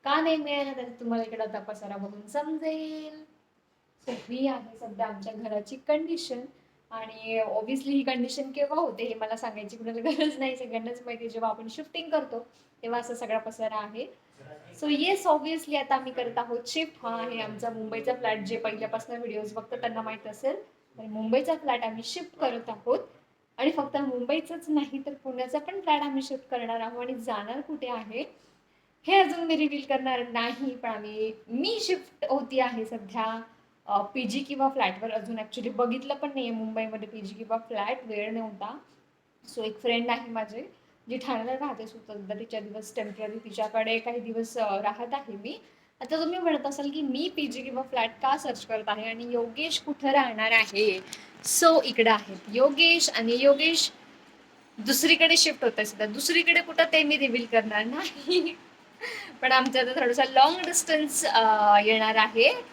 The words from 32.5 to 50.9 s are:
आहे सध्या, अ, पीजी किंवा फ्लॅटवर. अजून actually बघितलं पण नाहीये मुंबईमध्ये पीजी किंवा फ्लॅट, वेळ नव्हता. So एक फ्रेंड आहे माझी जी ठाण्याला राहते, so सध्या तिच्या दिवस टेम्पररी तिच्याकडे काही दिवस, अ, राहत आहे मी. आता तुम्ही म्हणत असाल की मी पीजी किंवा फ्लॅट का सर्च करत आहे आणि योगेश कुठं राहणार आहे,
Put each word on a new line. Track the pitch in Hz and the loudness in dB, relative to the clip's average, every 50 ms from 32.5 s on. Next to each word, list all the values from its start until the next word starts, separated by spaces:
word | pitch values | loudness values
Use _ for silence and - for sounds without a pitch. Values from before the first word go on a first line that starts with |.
| 269 262 | 0 2
आहे | 254 240 233 226 220 | 2 2 0 -4 -6
सध्या, | 220 233 226 202 - - - 220 220 226 226 226 - - _ _ _ _ _ _ | -6 -8 -10 -10 -8 -4 -2 -2 -2 -2 -6 -10 -14 -20 _ _ _ _ _ _
अ, | - 202 202 | 0 0 0
पीजी | 202 - - 262 254 208 - 277 | 0 0 -4 -4 -4 -2 -2 -4
किंवा | 269 269 285 269 269 269 | -4 -4 -2 2 2 2
फ्लॅटवर. | 269 269 220 185 185 190 220 226 | 2 2 0 0 0 -2 -6 -4
अजून | 214 220 196 220 233 | -4 -4 -6 -6 -8
actually | 226 214 - - 254 202 240 | -8 -8 -8 -8 -6 -6 -6
बघितलं | 214 214 247 240 233 269 - 277 277 | 0 0 0 0 0 -4 -2 -4 -4
पण | 277 - 285 277 | -4 -4 -4 -4
नाहीये | 269 247 233 | -4 -4 -4
मुंबईमध्ये | 226 220 220 220 220 226 226 220 220 214 208 208 | -4 -4 -6 -4 -4 -4 -4 -4 -6 -10 -10 -10
पीजी | - 220 202 196 196 | -12 -12 -12 -12 -12
किंवा | 202 226 208 226 226 | -12 -6 -4 -4 -4
फ्लॅट, | 226 - 240 208 202 214 254 254 - | -4 -4 -6 -4 -2 -2 -4 -6 -6
वेळ | 226 220 208 208 220 220 | -8 -6 -4 -4 -4 -4
नव्हता. | 226 226 220 202 190 202 214 247 294 - _ _ _ _ _ _ _ _ _ _ _ _ - - - | -6 -6 -8 -8 -10 -10 -12 -12 -14 -18 _ _ _ _ _ _ _ _ _ _ _ _ -14 -10 -6
So | 220 | -6
एक | 220 214 - | -6 -8 -4
फ्रेंड | - 247 233 233 233 240 | 0 0 2 2 2 0
आहे | 233 233 240 233 | -2 -2 -4 -8
माझी | 226 226 214 208 208 233 302 - - _ _ _ _ _ _ - | -6 -6 -6 -6 -8 -14 -14 -14 -18 _ _ _ _ _ _ -10
जी | 233 254 | -8 -8
ठाण्याला | 247 269 254 226 220 240 262 | -4 -4 -4 -4 -2 -4 -4
राहते, | 269 285 285 247 - 220 | -4 -4 -6 -8 -8 -12
so | 220 - 226 - - 214 | -14 -16 -20 -18 -16 -14
सध्या | 202 196 190 208 196 | -14 -8 -8 -8 -8
तिच्या | 226 226 - 220 | -8 -8 -8 -10
दिवस | 202 208 208 220 214 - - | -8 -8 -12 -12 -14 -10 -6
टेम्पररी | 240 214 208 202 202 220 214 214 226 | -6 -6 -6 -8 -8 -8 -8 -8 -10
तिच्याकडे | 226 226 196 - 214 214 214 226 220 220 226 226 | -12 -12 -4 -4 -4 0 0 0 0 2 0 0
काही | 220 240 240 240 | -2 -4 -6 -6
दिवस, | 214 233 226 226 226 226 - 247 | -6 -6 -4 -4 -4 -4 -2 -2
अ, | 220 208 196 196 | 0 0 0 0
राहत | 208 208 - - 240 240 262 | 0 -2 -2 -2 -6 -6 -6
आहे | 277 277 - 202 | -6 -6 -8 -14
मी. | 202 202 240 339 453 - - _ _ _ _ _ _ | -12 -10 -10 -12 -12 -14 -20 _ _ _ _ _ _
आता | 262 247 311 320 | -6 -4 -2 -2
तुम्ही | 330 320 349 370 | 0 -2 -2 0
म्हणत | 349 339 311 285 - | 0 0 0 2 0
असाल | 277 277 - 285 285 | -4 -4 -4 -4 -4
की | 285 320 | -4 -4
मी | 294 269 247 262 320 359 - | -2 -2 -2 -2 -2 -4 -4
पीजी | - 294 262 233 262 | -4 -6 -4 -6 -8
किंवा | 247 262 247 254 | -8 -8 -6 -6
फ्लॅट | 262 262 - 247 226 233 226 - | -6 -2 0 0 0 0 -2 -2
का | - 262 277 294 | 0 0 0 0
सर्च | - 285 240 - - | 0 -6 -6 -6 -6
करत | - 226 214 214 220 | -6 -4 -4 -2 -2
आहे | 208 214 220 226 | -4 -2 -2 -6
आणि | 226 226 240 240 240 | -6 -6 -6 -4 -2
योगेश | 240 233 240 226 254 311 330 302 - | -2 -2 -2 -4 -6 -4 -2 -2 -4
कुठं | - 302 285 - 269 277 | -4 -4 -6 0 2 4
राहणार | 269 285 269 247 226 214 220 220 | 6 6 4 4 0 0 2 4
आहे, | 233 226 214 190 202 196 214 214 | 6 6 4 4 2 4 4 4